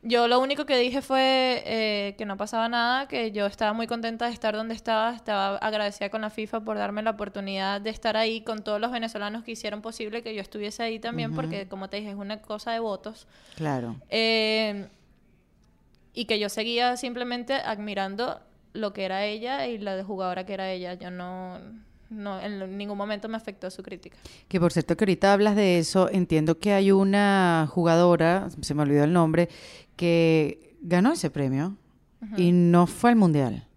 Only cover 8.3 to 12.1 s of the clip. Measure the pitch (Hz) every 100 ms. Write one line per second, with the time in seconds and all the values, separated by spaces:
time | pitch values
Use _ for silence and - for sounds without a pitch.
8.3 | 226 220 214 208 208 226 247 226 220 208
9.3 | 220 226 226 220 208 226 220 214 226 226
10.3 | 214 196 214 208 208 226 226 233 240 226
11.3 | 160 160 202 190 190 190 202 208